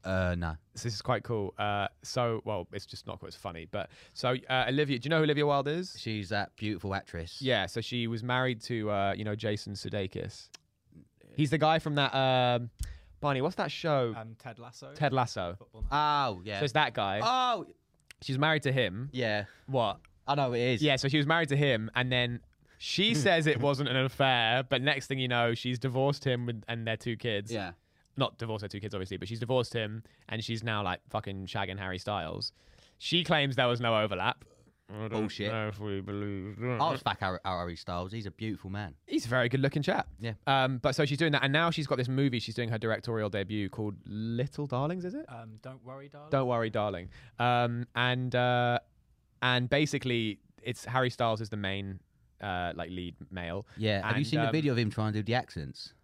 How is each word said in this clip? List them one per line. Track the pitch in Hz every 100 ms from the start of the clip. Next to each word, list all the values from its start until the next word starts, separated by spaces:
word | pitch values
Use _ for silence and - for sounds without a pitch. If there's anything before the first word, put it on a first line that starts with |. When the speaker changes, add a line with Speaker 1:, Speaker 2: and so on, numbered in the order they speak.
Speaker 1:
Uh, | 92 92 90 87
no. | 85 80 _
Speaker 2:
So | -
this | 117
is | 101
quite | - 113
cool. | - 113 98 -
Uh, | 104 101 98 -
so, | - 127 120 110
well, | 110 101 87
it's | 101 -
just | - -
not | 90
quite | -
as | -
funny, | 98 82 85
but | 101 - - -
so, | - 131 127 -
uh, | 131 123
Olivia, | 139 143 127
do | 139
you |
know | 160
who |
Olivia | 156 147
Wilde | 143 143 139
is? | 165 185 -
Speaker 1:
She's | 117 107 92
that | 104 98 -
beautiful | 107 98 101
actress. | 95 - 85 82 -
Speaker 2:
Yeah, | 131 113 92
so | 117
she | - 123 117
was | 117
married | 120 127 127 113
to, | - 117 107
uh, | 101 98 95
you |
know, | 107
Jason | 104 113 104 -
Sudeikis. | 98 101 101 95 - 98 - - - _ _ _ - - _ - -
He's | 147
the | 156
guy | 156 160
from | 156 147
that, | 139
um, | 135 131 127 123 120 120 - - - - -
Barney, | 147 135
what's | 147 185
that | 190
show? | - 165 143 120 113
Speaker 3:
Um, | 110 113
Ted | 127 107
Lasso. | 117 - 135
Speaker 2:
Ted | 151 147
Lasso. | 131 120 107 90 92
Speaker 3:
Football | - 110
Night. | - 143 151 147 135
Speaker 1:
Oh, | 92
yeah. | 101 98
Speaker 2:
So |
it's | 143
that | 151 139
guy. | 120 98 101
Speaker 1:
Oh. | 226 254 247 226 - - _ _ - -
Speaker 2:
She's | - 131
married | 151 156
to | 139
him. | 131 104 95 139
Speaker 1:
Yeah. | 127 113 104 104 - -
Speaker 2:
What? | 135 107 90 - _ -
Speaker 1:
I | 143
know | 131
who |
it | 120 123
is. | 120
Speaker 2:
Yeah, | 151 135
so | 139
she | 151
was | 143
married | 165 151
to | 139
him, | 147 113 110
and | 123 127
then | 127 123 120 - _ _ -
she | - - 208
Speaker 1:
<laughs> | 151
Speaker 2:
says | 190 170 156
it | 127
wasn't | 143 135 143
an | 131
affair, | 131 - 135 123 113 127
but | 131 127
next | 135 139 -
thing | 135
you | 127
know, | 120 120
she's | 117 123 123
divorced | 135 123 139 139
him | 135 123 120
with, | 113 110
and | 117 113
their | 110
two | 123 110
kids. | 120 101 104
Speaker 1:
Yeah. | 117 92 - _ _ _ -
Speaker 2:
Not | 120 -
divorced | 113 107
her | 101
two | 104
kids, | 104
obviously, | 101 95 95
but | 92
she's | 113
divorced | 117 127 117
him, | 120 107 110 - _ -
and | 110
she's | 107 113
now, | 113 104
like, | 95 90 -
fucking | 110 101 98 95
shagging | 107 98 95
Harry | 95 92
Styles. | - 101 80 92 - - _ - - -
She | - 170
claims | 165 160 139 127
there | 123
was | 120
no | 120 110
overlap. | 107 92 101 - - - _ _ -
I | 104
don't | 110
Speaker 1:
Bullshit. | 110 104 - 104
Speaker 2:
know | 110 107
if | 101
we | 104 98
believe | 95 101 101 98 95 101
that. | 123 120
Speaker 1:
I | 156
was | 135
fuck | 113 98
Harry, | 95 90
Harry | 95 90 87 82
Styles. | - 87 92
He's | 113
a | 101
beautiful | - 110 92 95
man. | 101 98 69 -
Speaker 2:
He's | 311 117
a |
very | 127 120
good-looking | 139 139 151
chap. | 139 - - -
Speaker 1:
Yeah. | 113 107 -
Speaker 2:
Um, | 135 131 127
but | 143
so | 127
she's | 147 143
doing | 165
that, | 147
and | 135
now | 147 170
she's | 165 139
got | 131
this | 123
movie. | 131 139 117
She's | 110
doing | 117 117
her | 110
directorial | 110 104 - 113 104
debut | 101 98 107 98
called | - 104 101 -
Little | 104 113 117 139 - 147
Darlings, | 127 151 180
is | 175
it? | 269 330
Speaker 3:
Um, | 117 113 107
Don't | 131 131
Worry, | 120 135 143
Darling. | - 156
Speaker 2:
Don't | 135 123
Worry, | 120 113
Darling. | 110 104 90 92 - - -
Um, | 120 120 120 120 123
and, | - 123 127 127
uh, | 123 123 123 120 120 - _ _ _ _ _
and | 123 123 123
basically, | 143 151 139 131 120 113 98 _ _
it's | 120 120 -
Harry | 127 127
Styles | - 117 107
is | 107
the | 107
main, | 98 98 98 95 - _ _ _
uh, | 101 90 87
like, | 82 85
lead | 92 87 - 71
male. | 92 85 92 - -
Speaker 1:
Yeah. | 107 101
Have | 104
you | 107
Speaker 2:
And, | 143
Speaker 1:
seen | -
the | 113
Speaker 2:
um, |
Speaker 1:
video | 156 147
of | 120
him | 110
trying | 110 107
to | 104
do |
the | 107
accents? | 120 - - 69 - - -